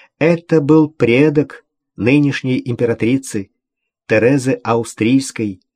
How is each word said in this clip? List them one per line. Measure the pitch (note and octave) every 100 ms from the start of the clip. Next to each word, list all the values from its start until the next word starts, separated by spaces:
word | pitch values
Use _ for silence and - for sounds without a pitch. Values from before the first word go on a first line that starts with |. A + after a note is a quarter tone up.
| _ _
Это | D#3 E3+ - D#3+
был | C#3+ D#3 D3+
предок | - A#2 A#2+ D3+ D3 C#3 - _ _ _ -
нынешней | G2+ C#3+ C#3+ C3+ C3 B2+
императрицы | - A#2+ A#2+ A2+ A#2 C3+ - A2 G2 _ _ _ _ _ -
Терезы | A2 A2+ C#3 B2+ C3
Австрийской, | - A#2 A2+ - A2 C3+ C3+ - G#2+ F#2+ _